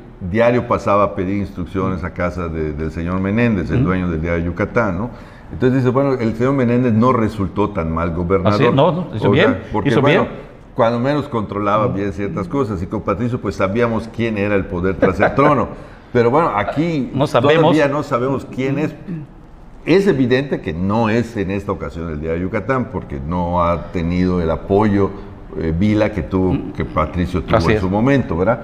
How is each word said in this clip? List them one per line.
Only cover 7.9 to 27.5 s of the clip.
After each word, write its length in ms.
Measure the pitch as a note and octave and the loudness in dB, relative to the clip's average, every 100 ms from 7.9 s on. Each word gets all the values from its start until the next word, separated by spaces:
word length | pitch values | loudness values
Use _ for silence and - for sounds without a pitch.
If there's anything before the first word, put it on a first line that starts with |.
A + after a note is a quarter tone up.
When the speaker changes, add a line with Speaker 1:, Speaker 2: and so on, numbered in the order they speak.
Speaker 1:
mal 160 | D#2+ E2+ | -2 -2
gobernador. 460 | E2 F2 F#2+ F2+ G#2 | -2 0 0 2 2
Speaker 2:
Así 100 | C#3 | 4
es, 80 | |
no, 180 | C3+ D#3+ | 4 4
no, 160 | E3 F3 | 2 -4
hizo 160 | A2+ - | -2 2
Speaker 1:
O 60 | C3+ | 4
sea, 100 | G3 | 4
Speaker 2:
bien, 60 | - - | 2 -4
Speaker 1:
porque, 180 | G#2+ A#2+ | -4 0
Speaker 2:
hizo 120 | A#2 | 4
Speaker 1:
bueno, 220 | C#3 F3+ | 4 4
Speaker 2:
bien. 100 | - - - - - | 2 -6 -16 -20 -8
Speaker 1:
cuando 260 | - A2+ A#2+ | 0 0 2
menos 280 | B2+ D3 C3+ | 0 -2 -2
controlaba 600 | A#2 G2+ G2 G#2 G#2+ G#2 | -4 0 0 2 2 2
Speaker 2:
Mm. 40 | |
Speaker 1:
bien 180 | F2+ G2+ | 0 -4
ciertas 360 | G2 G2+ E2+ F2+ | -4 -4 -4 -4
cosas, 340 | C#3 A#2+ G2 | -2 -2 -4
y 60 | F#2 | -4
con 140 | A2 | -4
Patricio 380 | - G2 A#2+ A#2+ | -2 -2 -2 -2
pues 160 | G#2+ F#2+ | -4 -2
sabíamos 540 | F#2+ G#2+ A#2 A2 - - | -2 0 0 0 -4 -4
quién 240 | A#2 G#2+ | -2 0
era 160 | G2+ G2+ | 0 0
el 100 | F2+ | 0
poder 300 | F2+ F#2 F#2+ | -2 -2 2
tras 240 | F#2+ D#2+ | 2 2
el 160 | G2 - | 2 4
trono. 320 | D3 C#3 G2 - - | 4 4 0 -6 -16
Speaker 2:
<laughs> 220 | - - | -20 -4
Speaker 1:
Pero 200 | B2 A#2 | 2 4
bueno, 220 | C#3+ E3 G#2 | 4 2 0
aquí 560 | G#2 B2+ E3 D#3+ B2 | -2 0 -2 -2 -2
Speaker 2:
No 140 | A#2+ C#3+ | -2 0
sabemos. 340 | C3 C3+ D#3+ | 2 4 6
Speaker 1:
todavía 260 | D#3 D3+ C#3+ | 4 4 2
no 140 | C#3+ | 0
sabemos 460 | C#3 B2 B2+ C3 - | -2 -2 0 -2 -4
quién 280 | - C3+ D3 | -4 -2 -2
es. 160 | D#3 - - E3 C#3 - - - - - - | -4 -6 -10 -12 -12 -18 -20 -20 -20 -8 2
Es 220 | F3+ G3 | 4 4
evidente 520 | C#3+ B2+ B2+ C#3+ F3+ | 2 4 2 0 -4
que 140 | - | -4
no 360 | E2 F#2+ G#2+ A2+ | -4 0 0 2
es 280 | A2+ A#2 A2+ | 0 0 -4
en 140 | F2+ | -4
esta 200 | G2+ G2 | -4 -4
ocasión 380 | F2+ D2+ E2+ E2 | -6 -6 -8 -8
el 100 | D2+ | -6
diario 240 | D#2+ E2 F#2 | -4 -4 -2
Yucatán, 380 | A2 G2+ C3 A#2+ | -4 -2 -2 -4
porque 340 | F#2 - C#2+ | -6 -8 -8
no 440 | C#2 F2 F2 F2 | -4 -2 -2 0
ha 280 | E2+ E2+ D2 | 0 0 -4
tenido 500 | F#2 E2 F2 F#2 F2+ | -4 -2 0 2 2
el 80 | D#2+ | 0
apoyo, 640 | D#2+ - G2 G#2+ G2+ F#2+ - - - - - | -2 0 2 4 2 0 -2 -14 -16 -14 -6
eh, 120 | D#2+ E2 | -2 0
Vila 340 | G#2 G#2 G#2 | 2 2 2
que 120 | G2+ | -2
tuvo, 300 | D#2 F#2+ F#2 | -2 0 0
Speaker 2:
Mm. 180 | F2 - | 0 -4
Speaker 1:
que 120 | - | -6
Patricio 600 | D#2+ - D#2 - F2 F2+ | -4 -2 -2 -2 -2 -2
tuvo 140 | - | 0